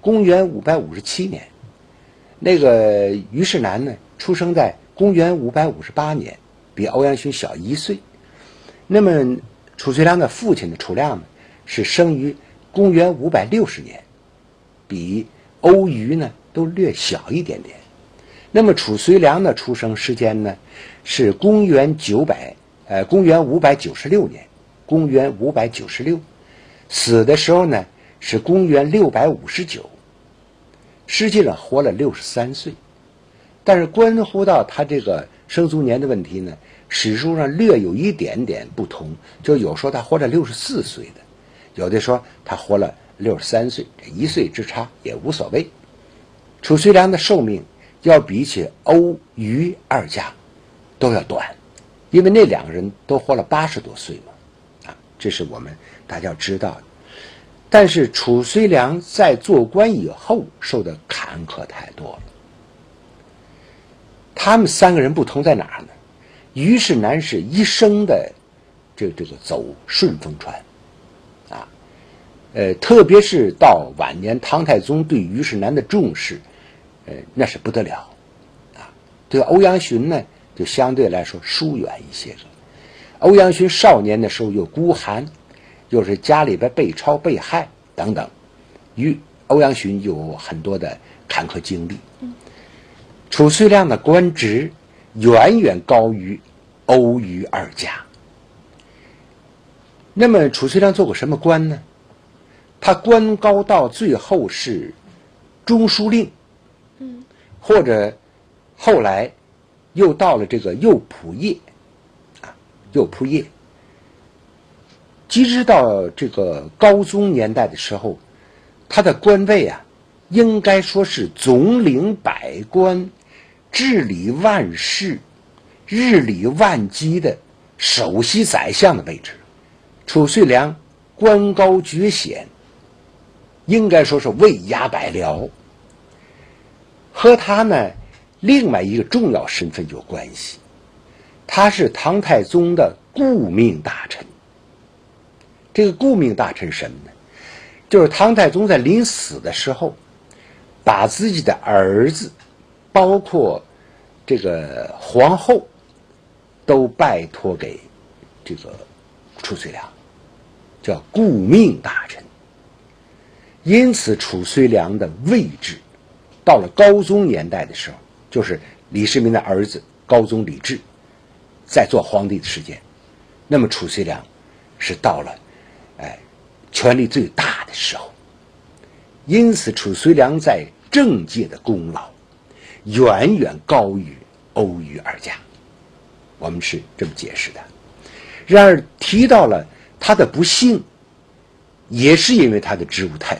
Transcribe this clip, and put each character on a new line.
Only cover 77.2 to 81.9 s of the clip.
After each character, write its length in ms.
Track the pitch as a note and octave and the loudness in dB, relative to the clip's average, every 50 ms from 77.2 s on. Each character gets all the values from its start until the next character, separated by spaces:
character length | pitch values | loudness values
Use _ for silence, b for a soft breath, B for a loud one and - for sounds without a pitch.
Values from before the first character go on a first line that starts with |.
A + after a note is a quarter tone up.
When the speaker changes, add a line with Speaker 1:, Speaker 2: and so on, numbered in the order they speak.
| - - | -18 -10
Speaker 1:
那 140 | - B2+ B2+ | -4 -4 -4
是 100 | - - - | -4 -4 -8
不 120 | - A2 | -10 -6
得 120 | A2+ A2+ | -4 -4
了， 280 | G2+ - - - - - - _ _ _ _ _ _ _ _ _ _ _ _ | -6 -6 -8 -12 -14 -18 -20 _ _ _ _ _ _ _ _ _ _ _ _
啊， 140 | - - - _ _ _ _ _ _ _ _ | -20 -20 -20 _ _ _ _ _ _ _ _
对 120 | - C3+ | -2 0
欧 200 | B2+ - E3 F#3+ | 2 4 4 4
阳 160 | G3 F3+ F#3 F#3 | 6 4 4 0
询 300 | - - B2 A2+ C3 E3 | -2 -2 -4 -2 -2 -2
呢， 140 | E3+ B2+ - b b b b b b | -4 -4 -6 b b b b b b
就 100 | - F2 | -10 -10
相 300 | - - C3+ B2+ B2+ C3 | -6 -2 -2 -2 0 0
对 140 | C3 B2 F#2 | 0 0 0
来 160 | F2 F2+ E2+ | -2 -4 -6
说 160 | - - F2 | -8 -12 -14
疏 340 | - - - - D#3+ D#3 C#3+ | -10 -8 -6 -6 -4 -6 -6
远 120 | A#2 - - | -6 -8 -10